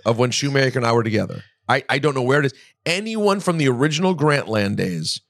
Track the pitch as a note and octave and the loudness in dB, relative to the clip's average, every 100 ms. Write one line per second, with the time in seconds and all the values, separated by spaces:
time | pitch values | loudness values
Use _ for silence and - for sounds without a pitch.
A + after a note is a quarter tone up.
0 | - A#2 B2 - C#3+ C#3 C3+ B2+ A#2 A#2 | -2 2 0 0 0 0 0 0 0 2
1 | A2+ G#2 G2 - - _ - C3 - C3+ | 2 0 -2 -8 -16 _ -2 -2 0 0
2 | D3 C3+ B2 C#3+ C#3 - - _ - F3 | 0 0 2 2 0 -4 -20 _ -4 -4
3 | A3 A3+ G#3 G3+ F#3 E3+ C#3 A#2+ D3 D3+ | -2 0 0 0 0 0 2 2 0 0
4 | F#3+ F3 D3+ C#3+ F#2+ A2 G2+ G2+ F#2 E2+ | 0 0 2 0 0 0 0 -2 -2 -4
5 | D#2+ - _ | -6 -8 _